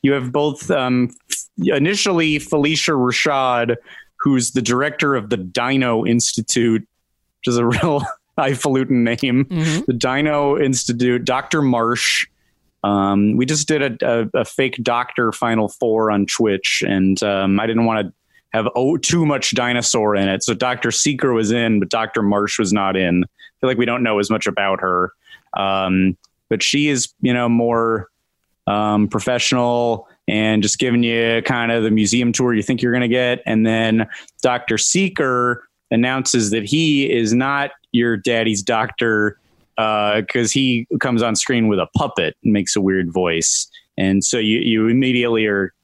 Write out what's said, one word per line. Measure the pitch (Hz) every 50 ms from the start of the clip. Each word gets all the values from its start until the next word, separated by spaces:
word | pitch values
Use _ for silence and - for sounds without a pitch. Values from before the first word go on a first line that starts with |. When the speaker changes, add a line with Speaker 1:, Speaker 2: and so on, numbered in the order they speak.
| -
Speaker 1:
you | 139 139
have | 143 127 127 123
both, | 147 147 151 135 - - -
um, | 180 143 127 127 127 123 123 123 - _ _ _
f-, | - - - - _ - 175 - -
initially | 139 139 170 202 202 - 208 190 165 165 156 151 147
Felicia | 143 - - 151 143 151 160 151 - - 160
Rashad, | 135 123 123 123 - - 156 143 135 131 127 123 120 120 117 117 113 _ - - - - _ _ _
who's | - 143 139 127 117 - -
the | 131 117
director | 101 123 123 139 151 151 - - 147 139
of | 127 104 104
the | 120 101
Dino | 92 90 90 123 120 127 135 135 131 123 117 113 -
Institute, | 104 117 120 117 - - - 110 - - 123 117 117 113 110 - _ _ _ _ _ _ _ _ _ _ _
which | - - 120
is |
a | 120 117
<laughs> |
real | 117 120 - - 170 147 143 - - - _ _ _ _ -
highfalutin | 151 135 139 127 - 151 131 131 131 131 139 123 117
name. | 120 117 113 - 131 120 127 135
Speaker 2:
Mm-hmm. | 131 185 165 156 165 156 165 277
Speaker 1:
The | - 127
Dino | 117 113 127 127 135 147 151 151 147 147 143 143 156
Institute, | 147 135 135 123 - - 120 117 123 123 123 123 120
Doctor | - 127 131 139 - - 160 143
Marsh. | 131 123 117 113 117 120 120 - - - - - _ _ _ _ _ _ _ _ _ _ _ -
Um, | 101 101 - - - 101 98 104 104 107
we | 113 127
just | 131 156 151 147
did | - 156 151 135 135 113 120 -
a, | - 117 117 113 107 -
a, | -
a | 117
fake | - - - 135 131 127 - 113
Doctor | 123 120 120 123 - - - 120 113 104
Final | - - 117 113 113 107 104
Four | - - - 117 110 110 110 107
on | 104 101 98
Twitch, | 95 - - 117 110 98 95 - - - - -
and, | 98 101 95 95 95 95 92 -
um, | 104 101 98 98 98 98 101
I | 107
didn't | 113 113 113 117
wanna | 113 113 107 101 90 - _ _ _ _ _ _ _ -
have, | 113 110 - -
oh, | 120 127 135 165
too | 156 - - - 170 165
much | 151 143 131 - - -
dinosaur | 127 123 123 123 123 117 - - 120 107 107 104
in | 98 98
it. | 98 95 - -
So | - 117
Doctor | 104 123 127 127 120 - 120
Seeker | 113 - - - 143 127 - 135 123
was | 113 110 104
in, | 113 120 117 113 110 104
but | 98 90
Doctor | - 113 113 107 - 113 107
Marsh | 101 101 101 104 101 - -
was | 110 92 104
not | 104 98 95 92
in. | 95 92 87 87 90 90
I | - _ _ - - _ _
feel | - 127
like | 131
we | 110 120
don't | 117 117 123 123
know | 113 110 101
as | 101 -
much | 117 107 -
about | 107 92 107 101 98 95 92
her. | - 92 90 90 90 90 _ _ _ _ - - _ _ -
Um, | - 98 98 95 95 95 92 92 92 92 95 90 _ _ _ _ _ _ _
but | 113 104 -
she | - - 143 147 151
is, | 143 123 - - _ _
you | - 127 123
know, | 123 123 120
more, | 117 117 117 117 117 117 113 113 113 107 104 - _ _ _ _ _ _ _ _ _ _ _
um, | - 101 104 107 107 104 104 104 104
professional | - 110 - - 123 120 - - - 127 120 120 120 120 120 117 113 110 - _ _ _ _ -
and | 104 107 107 110 110 107 101
just | 104 - -
giving | 131 127 120 120 120
you | 117 117 117 117 117 117 117 113
kind | - 131 120 117 117 117
of | 117 110
the | 110
museum | 107 110 107 98 104 123 123 120 113
tour | - 127 123 120
you | 107 101
think | - 131 113
you're | - 123 120
gonna | 123 123 117
get. | 120 127 127 123 123 123 -
And | - 113 110 110
then | 113 113 113 113 113 110 110 110 - - - - - _ _
Doctor | - 127 123 123 - - 113 107
Seeker | - - - 180 196 190 190 - 151 131 127 123 123 120 120 120 - _ _ _ _ _
announces | 117 113 120 127 131 131 127 - - 123 110 101
that | 104 113 101
he | 98 143 156 165 156 147 139 139 - 98
is | 120 113 107 113
not | 123 131 135 143 143 139 143 - _ _ _ -
your | 120 117 120 113
daddy's | 101 95 - 120 113 113 113 110 101 98
doctor, | - 120 110 110 117 - - 123 117 110 107 107 107 101 _ _ _ _ _ _ _ _
uh, | - 110 110 107 107 104 104 104 107 101 - -
'cause | 123 117 104 -
he | 135 135 131 123 117 117 _ - -
comes | - 135 120 113 117
on | 117 110
screen | - - - 135 120 113 110
with | 104 95
a | 85 - _ -
puppet | - 127 - - 87 76 - _ -
and | 117 107
makes | 104 95 - -
a | 107
weird | 98 98 95 95 92 85 85
voice. | 92 90 87 82 82 80 - - - - - _ - _ _ _ -
And | 95 95 95 98 92
so | - - 120
you, | 110 107 107 120
you | - 117 110 110 110 113
immediately | 117 127 135 127 127 123 120 120 117 110 110
are | 107 101 101 98 92 _ _